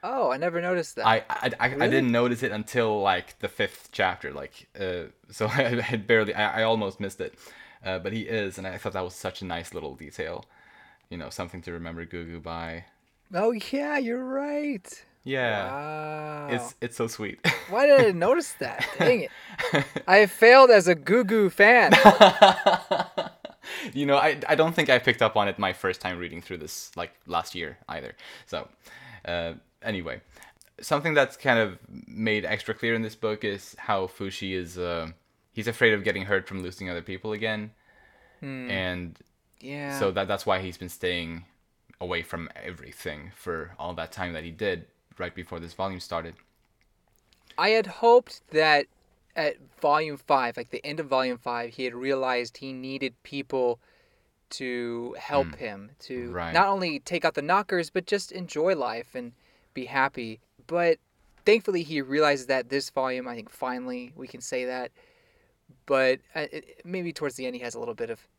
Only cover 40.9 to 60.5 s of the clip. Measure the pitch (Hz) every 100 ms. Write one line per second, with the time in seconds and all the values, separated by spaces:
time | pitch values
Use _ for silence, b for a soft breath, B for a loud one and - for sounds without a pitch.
40.9 | - 90 87 85 82 87 _ _ _ _
41.9 | _ 90 87 82 87 82 - - 90 60
42.9 | - 87 73 80 - - 82 78 92 82
43.9 | 85 82 - 90 82 85 80 104 90 80
44.9 | _ _ _ 90 - 87 85 85 - 95
45.9 | 92 - 85 82 78 _ _ _ _ _
46.9 | _ _ _ _ _ _ - 185 220 185
47.9 | - 233 247 - - _ 156 156 147 -
48.9 | _ _ _ _ - 151 - 135 _ 151
49.9 | 151 156 143 - 143 120 117 120 123 147
50.9 | 151 147 131 131 123 - 120 120 110 127
51.9 | 120 131 135 131 123 117 - 135 131 131
52.9 | 135 131 117 - 143 135 135 123 117 _
53.9 | _ _ _ _ _ _ - 131 123 120
54.9 | 117 120 - - 143 139 - 117 101 101
55.9 | _ - 127 120 87 85 165 196 196 180
56.9 | 147 - 175 160 160 147 185 202 185 160
57.9 | 185 180 202 - 185 175 151 170 185 120
58.9 | 113 - 127 120 120 _ _ _ - 123
59.9 | 135 135 - 113 110 _